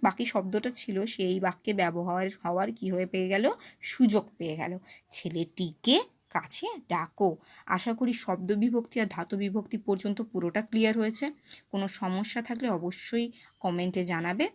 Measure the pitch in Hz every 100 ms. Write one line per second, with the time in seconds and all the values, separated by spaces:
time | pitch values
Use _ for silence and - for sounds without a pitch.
0 | 208 - 240 208 185 208 247 247 - 190
1 | 220 - 185 190 185 175 - 196 175 170
2 | 180 180 190 196 175 175 208 226 190 180
3 | 185 185 185 196 254 466 - - - -
4 | 240 208 202 - 165 156 170 180 - -
5 | _ - 180 165 165 - 175 156 - 311
6 | 494 _ _ - - - 403 381 - 170
7 | 165 - 196 160 - - - 185 240 226
8 | 247 233 - 180 180 208 233 233 233 240
9 | 208 - 175 196 202 208 208 220 208 196
10 | 208 202 226 190 175 202 220 226 220 226
11 | 220 220 285 294 - - _ 196 196 -
12 | 185 185 220 240 233 233 247 180 175 185
13 | - 233 233 - - _ 185 175 180 185
14 | 180 165 170 196 349